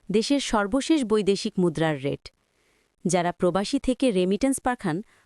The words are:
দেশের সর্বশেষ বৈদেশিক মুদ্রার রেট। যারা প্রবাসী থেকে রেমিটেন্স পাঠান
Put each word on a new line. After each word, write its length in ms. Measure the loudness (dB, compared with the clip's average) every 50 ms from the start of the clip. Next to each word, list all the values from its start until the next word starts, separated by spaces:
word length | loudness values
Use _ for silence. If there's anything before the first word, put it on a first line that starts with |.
| _ -2
দেশের 320 | 0 0 2 2 0 -2 0
সর্বশেষ 560 | 0 0 0 0 0 -2 -2 0 2 0 0 2
বৈদেশিক 480 | 2 0 2 2 2 0 0 -2 -4 0 0
মুদ্রার 360 | 0 0 2 0 0 0 0 -2
রেট। 220 | -4 -4 -4 -6 -10 -18 -20 _ _ _ _ _ _ _ _ _ _ _ _ _ -2
যারা 260 | 0 0 2 0 0
প্রবাসী 460 | -2 0 0 2 2 0 0 0 -2 -2
থেকে 260 | 0 -2 -2 0 0 0
রেমিটেন্স 460 | 2 2 2 0 0 0 0 0 0 0
পাঠান 360 | -2 -4 -4 -2 -2 -4 -4 -4 -6 -10 _ _ _